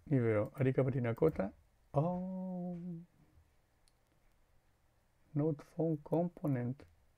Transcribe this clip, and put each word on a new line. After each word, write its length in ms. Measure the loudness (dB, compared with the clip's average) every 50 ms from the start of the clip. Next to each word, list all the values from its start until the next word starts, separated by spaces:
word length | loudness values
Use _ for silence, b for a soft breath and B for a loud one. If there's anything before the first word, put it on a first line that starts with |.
| -2
y 120 | 2 2 4
veo 340 | 4 4 4 2 2 0 -2
Arica 260 | 0 0 2 4 4 2
Parinacota. 680 | 2 0 0 0 0 0 2 2 2 2 2 -2 -4 -6 -10 _ _ _ _ _ _ 0
Oh. 840 | 0 0 2 0 -2 -4 -6 -6 -6 -6 -6 -6 -4 -4 -6 -6 -6 -8 -8 -10 -10 -12 -16 _ _ -20 _ _ -20 _ _ _ _ _ _ _ _ _ _ _ _ _ _ _ _ _ _ _ _ _ _ _ _ _ _ _ _ _ _ _ _ _ _ _ _ _ _ -4
Node 300 | 0 0 0 0 -2 -6 -10 -4
Phone 200 | -2 0 0 0 -2
Component. 840 | -4 -2 -2 0 0 -2 -4 -4 -2 -2 0 0 -2 -4 -6 -8 -12 -20 _ _ _ _ _